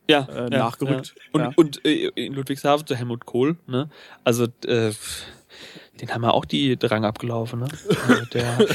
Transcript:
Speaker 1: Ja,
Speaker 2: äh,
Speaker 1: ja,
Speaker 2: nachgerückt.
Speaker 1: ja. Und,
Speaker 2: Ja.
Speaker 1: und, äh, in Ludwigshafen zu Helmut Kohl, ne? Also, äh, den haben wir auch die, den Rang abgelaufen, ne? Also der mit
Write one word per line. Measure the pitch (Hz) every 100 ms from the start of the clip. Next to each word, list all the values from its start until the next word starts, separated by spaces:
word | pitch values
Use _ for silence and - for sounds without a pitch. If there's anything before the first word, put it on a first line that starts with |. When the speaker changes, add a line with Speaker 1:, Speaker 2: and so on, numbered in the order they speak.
| -
Speaker 1:
Ja, | 147 139
Speaker 2:
äh, | 139
Speaker 1:
ja, | 120
Speaker 2:
nachgerückt. | 135 117 - 135 135 131 -
Speaker 1:
ja. | -
Und, | 156
Speaker 2:
Ja. | 120 143
Speaker 1:
und, | 151 143 156
äh, | 151 -
in | - 113
Ludwigshafen | 139 135 139 147 147 151
zu |
Helmut | 127 120 117
Kohl, | - 120 135 165 -
ne? | 127 151 - - -
Also, | - 120 120 - -
äh, | 117 110 107 - - - - _ - - - - -
den | 127
haben | 120
wir | 117
auch | 123 -
die, | 147 139 123
den | 117
Rang | 110
abgelaufen, | 107 104 123 117 113 120
ne? | 123 - 202 196 -
Also | 247 120
der | 120 120 120
mit | 214